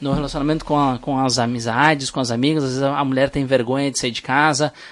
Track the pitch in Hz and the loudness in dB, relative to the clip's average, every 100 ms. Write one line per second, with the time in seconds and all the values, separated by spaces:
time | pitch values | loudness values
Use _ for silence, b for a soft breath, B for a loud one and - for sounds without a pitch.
0 | 139 139 139 156 143 156 - 147 139 120 | -4 -2 -2 -4 -2 -2 0 0 2 0
1 | - 135 131 120 120 120 117 117 151 151 | -2 -2 0 0 0 -2 -2 2 4 2
2 | 131 - 123 117 139 156 135 127 139 143 | -2 -4 -2 0 0 2 0 0 -2 0
3 | 143 131 135 147 131 131 117 135 139 123 | 0 2 0 0 0 2 2 0 -2 -2
4 | 127 113 - 135 151 135 147 B B | -4 -4 0 2 4 2 0 B B